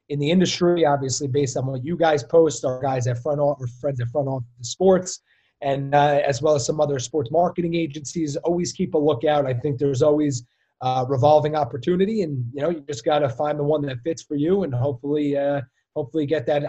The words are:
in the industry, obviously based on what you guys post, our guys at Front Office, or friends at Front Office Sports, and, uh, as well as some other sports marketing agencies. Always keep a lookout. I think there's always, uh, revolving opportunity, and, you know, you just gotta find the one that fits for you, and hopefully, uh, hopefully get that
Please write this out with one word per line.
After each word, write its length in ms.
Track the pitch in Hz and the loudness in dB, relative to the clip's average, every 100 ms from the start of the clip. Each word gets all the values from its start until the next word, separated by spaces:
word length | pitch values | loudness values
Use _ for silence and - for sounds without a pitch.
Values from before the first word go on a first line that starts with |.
| - | -8
in 100 | 143 | -2
the 120 | 143 | 2
industry, 540 | 185 180 - 175 175 | 4 2 2 2 4
obviously 440 | 151 143 135 127 143 | 4 2 0 -4 -2
based 280 | 131 139 143 | 0 0 -2
on 100 | 131 | -4
what 180 | 135 | -6
you 120 | 131 170 | -6 0
guys 280 | 165 151 | 2 2
post, 400 | - 170 160 143 | 2 4 4 2
our 160 | 139 127 | -4 -2
guys 260 | 139 131 120 | -2 0 0
at 160 | 120 | -2
Front 180 | 151 147 | -2 0
Office, 240 | 143 143 | 0 0
or 160 | 127 - | -6 -6
friends 200 | 147 135 | -6 -4
at 80 | 120 | -4
Front 180 | 147 135 | -2 -2
Office 200 | 135 120 - | -4 -8 -12
Sports, 580 | 120 - 185 185 185 - _ _ _ _ | -12 0 4 4 2 -10 _ _ _ _
and, 340 | 143 139 139 | -4 -2 2
uh, 260 | 143 147 143 | 4 4 4
as 160 | 143 127 | 2 0
well 140 | 151 | 2
as 100 | 151 | 2
some 160 | - 156 | 0 0
other 180 | 151 139 | 0 -2
sports 320 | 123 156 123 | -4 -4 -2
marketing 440 | 160 175 175 170 | 0 0 0 -2
agencies. 600 | 170 165 147 143 175 151 143 | -2 -4 -6 -10 -4 -4 -4
Always 340 | - 175 175 | -2 -2 -2
keep 220 | - 185 | -4 -2
a 40 | 165 | 2
lookout. 460 | 147 127 156 147 | 2 2 2 2
I 80 | 135 | 0
think 260 | 123 151 135 | -2 -4 -2
there's 220 | 143 131 | -2 2
always, 440 | 151 151 147 127 - _ _ - | 4 4 2 -2 -8 _ _ -8
uh, 240 | 131 127 127 | -2 -2 0
revolving 460 | 139 147 151 151 | 2 6 6 4
opportunity, 680 | 151 135 135 165 180 196 226 | 0 -2 -4 -2 0 2 0
and, 200 | 170 135 120 | -2 -4 -6
you 80 | 135 | -4
know, 80 | 151 | -2
you 100 | 170 143 | -2 -6
just 160 | 143 | -6
gotta 240 | - 151 143 | 0 2 2
find 300 | 120 151 151 | 0 -2 -2
the 60 | |
one 180 | 143 151 | 0 0
that 160 | 143 127 | -2 -6
fits 200 | 165 160 | -6 -8
for 120 | - | -6
you, 280 | 147 151 196 | -2 0 2
and 100 | 170 | 0
hopefully, 640 | 123 139 131 143 151 147 139 | -2 -2 -4 -2 -2 0 0
uh, 240 | 143 143 127 _ _ | -2 -2 -6 _ _
hopefully 300 | - 143 160 | -8 -6 -4
get 220 | 143 156 131 | 0 0 0
that 180 | 151 | -2